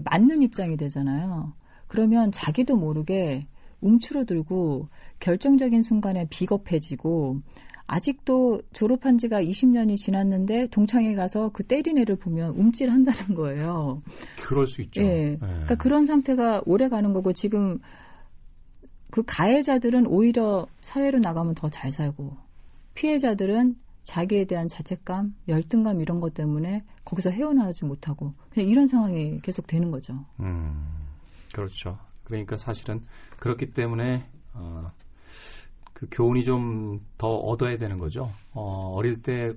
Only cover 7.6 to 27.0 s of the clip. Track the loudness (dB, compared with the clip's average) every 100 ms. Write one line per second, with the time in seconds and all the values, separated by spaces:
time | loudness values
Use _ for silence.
7.6 | -20 -18 -6 -4 -2 -4 0 2 4 0
8.6 | -4 -2 0 2 4 2 4 0 0 4
9.6 | 4 6 4 0 0 0 2 2 0 0
10.6 | 0 2 4 4 2 2 -2 -2 -4 -4
11.6 | 0 0 2 2 2 0 -2 -2 -2 2
12.6 | 2 4 2 4 4 2 -2 -2 -2 -2
13.6 | -2 -2 -2 -4 -10 -16 -18 -14 -2 0
14.6 | 0 -2 -8 0 2 2 0 -2 -4 -4
15.6 | -2 0 2 4 4 4 2 2 2 0
16.6 | 2 2 4 2 2 2 0 0 0 0
17.6 | 0 -2 -8 -20 -20 -20 -20 -20 -20 -20
18.6 | -20 -20 -20 -20 -6 -4 -4 0 4 4
19.6 | 4 2 2 4 4 4 4 4 2 0
20.6 | -4 -12 -8 -2 2 2 2 0 -2 -2
21.6 | -4 -4 -6 -4 -4 -4 -10 -12 -18 -20
22.6 | -20 -20 -20 -4 0 2 2 0 0 2
23.6 | 2 0 -8 -20 -8 -4 0 0 0 -2
24.6 | -4 -8 -10 -8 -6 -4 -4 -6 -2 -2
25.6 | 2 2 2 0 -2 -2 -4 -4 -2 -2
26.6 | -2 -4 -8 -18